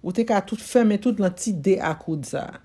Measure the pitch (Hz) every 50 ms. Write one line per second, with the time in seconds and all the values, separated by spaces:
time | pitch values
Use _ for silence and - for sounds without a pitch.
0 | - 180 180 226 226 226 214 202 190 - 226 - - - - 247 233 214 208 202
1 | - 247 226 208 196 180 180 - - 226 196 156 139 190 185 - - 160 156 -
2 | - - 160 151 131 - - 143 131 - - -